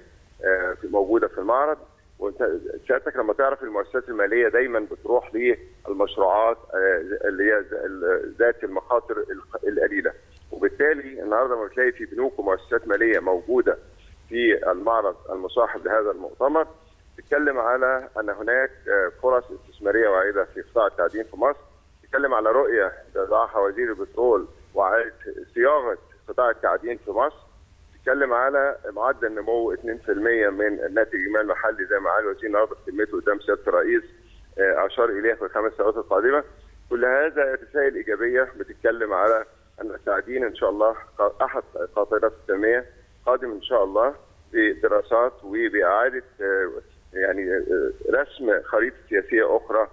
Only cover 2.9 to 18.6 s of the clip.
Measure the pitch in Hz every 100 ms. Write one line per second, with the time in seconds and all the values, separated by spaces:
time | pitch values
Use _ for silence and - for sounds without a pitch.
2.9 | 131 151 131 107 104 135 135 127 104 101
3.9 | 127 123 113 101 117 117 113 131 117 104
4.9 | - 104 120 - 110 120 113 - - -
5.9 | 98 101 - 95 101 113 117 - 95 95
6.9 | 90 85 101 101 92 104 107 98 107 95
7.9 | 95 87 90 - - 117 117 101 95 -
8.9 | 120 - 107 104 95 - 92 - 104 101
9.9 | 101 82 - - - - - 98 - 143
10.9 | 151 135 131 95 107 131 120 101 - 127
11.9 | 123 110 113 131 - 98 92 - 117 -
12.9 | 101 117 98 90 92 87 127 101 - -
13.9 | - - - - 117 117 98 - 90 104
14.9 | 113 101 90 - 92 92 120 113 104 87
15.9 | 110 104 92 92 - 131 160 156 - -
16.9 | _ _ - - 143 147 131 117 127 131
17.9 | 131 131 - 107 101 107 127